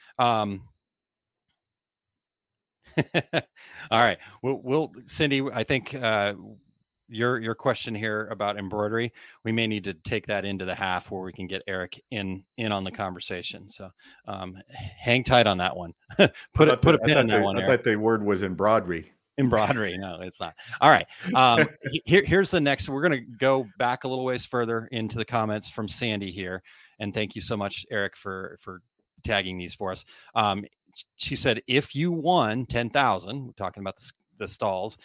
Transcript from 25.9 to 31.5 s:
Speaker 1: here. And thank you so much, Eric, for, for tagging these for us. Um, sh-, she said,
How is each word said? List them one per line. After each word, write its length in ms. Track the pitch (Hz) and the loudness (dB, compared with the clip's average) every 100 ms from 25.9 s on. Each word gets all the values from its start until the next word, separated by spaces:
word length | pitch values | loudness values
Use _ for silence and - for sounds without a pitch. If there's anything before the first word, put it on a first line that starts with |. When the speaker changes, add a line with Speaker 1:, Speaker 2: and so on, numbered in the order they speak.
| - 117 104 98 | -4 -4 -4 -6
Speaker 1:
here. 320 | 92 90 92 _ - _ - | -8 -8 -10 _ -20 _ -10
And 160 | 104 | -6
thank 200 | 110 101 | -4 -6
you 60 | 110 | -6
so 160 | 92 107 | -6 -4
much, 300 | 101 - - | -4 -8 -6
Eric, 260 | 107 98 - | -4 -4 -6
for, 420 | 98 95 95 - | -12 -10 -12 -14
for 220 | - 92 _ _ _ _ | -18 -18 _ _ _ _
tagging 320 | - 101 92 90 | -2 -2 -2 -8
these 180 | 87 | -10
for 160 | - 95 | -8 -8
us. 140 | 92 - - - | -8 -14 -20 -6
Um, 300 | 113 104 98 - _ _ | 0 0 0 -6 _ _
sh-, 80 | - - - | -20 -20 -10
she 200 | - 143 | -6 -2
said, 260 | 135 | 0